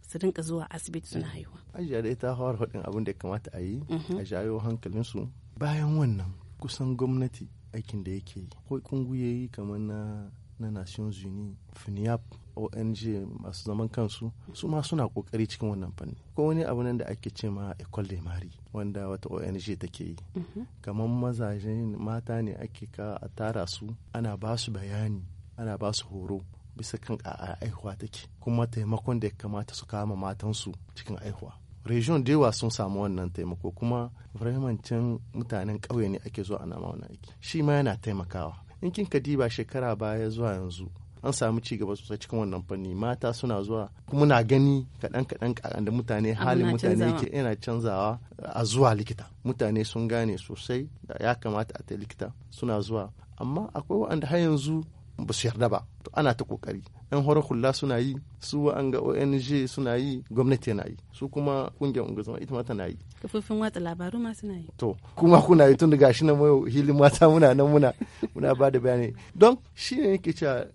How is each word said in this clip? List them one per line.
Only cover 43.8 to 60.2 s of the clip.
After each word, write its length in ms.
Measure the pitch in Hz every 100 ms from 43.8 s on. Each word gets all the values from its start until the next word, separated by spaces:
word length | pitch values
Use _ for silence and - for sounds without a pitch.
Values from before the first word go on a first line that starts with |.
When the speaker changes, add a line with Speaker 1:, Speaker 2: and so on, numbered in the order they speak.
| 101 - -
Speaker 2:
kuma 140 | 139 147
muna 160 | 127
gani 420 | 117 135 139 139 131 -
kaɗan 240 | - - 127
kaɗan 280 | - 117
kaɗan 300 | 117 - -
da 80 | 104
mutane, 380 | 117 117 107 110
Speaker 1:
Abu 120 | 107
Speaker 2:
halin 220 | 123 123 117
Speaker 1:
na 60 |
Speaker 2:
mutane 220 | 117 120 110
Speaker 1:
canzawa. 160 | 117 113
Speaker 2:
yake 140 | - 139
yana 200 | 127 107
canzawa 600 | - 120 113 95 104 120 - -
a 220 | - -
zuwa 300 | 113 113 131
likita. 320 | 107 110 120 - -
Mutane 400 | 117 127 110 110 107
sun 220 | 117 117
gane 280 | 117 113 92
sosai 500 | - 113 - 127 147 - -
da 80 | -
ya 140 | 110
kamata 400 | 120 113 104 110 -
a 40 |
tai 140 | - 98
likita, 360 | 107 - 98 - -
suna 300 | - 123 107
zuwa. 300 | 98 110 101 - - -
Amma 320 | 123 147 214
akwai 240 | - - 196
waɗanda 260 | 220 160 135
har 120 | 170
yanzu 460 | 165 151 139 160 156 - - -
ba 140 | 104
su 140 | 107 117
yarda 220 | 113 117
ba. 180 | 98 - -
To, 60 | -
ana 200 | - 147
ta 100 | 113
ƙoƙari. 380 | - 107 - 101 - - -
Yan 100 | 143
horar 180 | 139 151
hula 300 | 147 123 127
suna 260 | 131 139 120
yi, 180 | 127 135 - -
su 240 | - 147
wa'anga 340 | 147 - 135 127
O 120 | -
N 260 | - 139 139
G 280 | 127 143 131
suna 300 | - 131 120
yi, 260 | 139 127